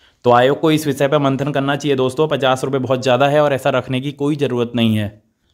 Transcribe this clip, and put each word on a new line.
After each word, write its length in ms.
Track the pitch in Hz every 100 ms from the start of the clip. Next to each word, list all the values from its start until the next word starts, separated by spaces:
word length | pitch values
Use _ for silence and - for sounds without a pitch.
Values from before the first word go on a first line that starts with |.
| _ _
तो 60 | 123
आयोग 300 | 120 127 147
को 100 | 165
इस 160 | 151 151
विषय 220 | 139 143
पर 100 | 151
मंथन 340 | 139 135 143
करना 240 | 143 139 143
चाहिए 200 | 147 135
दोस्तों। 320 | 127 127 156
पचास 360 | 147 131 127
रुपये 160 | 135 135
बहुत 220 | 120 127
ज़्यादा 260 | 127 123 139
है, 140 | 147
और 100 | 147
ऐसा 180 | 135 143
रखने 300 | 131 123 131
की 120 | 139
कोई 240 | 139 143 151
ज़रूरत 360 | 139 123 120
नहीं 220 | 120 113 107
है। 260 | 104 - _ _ _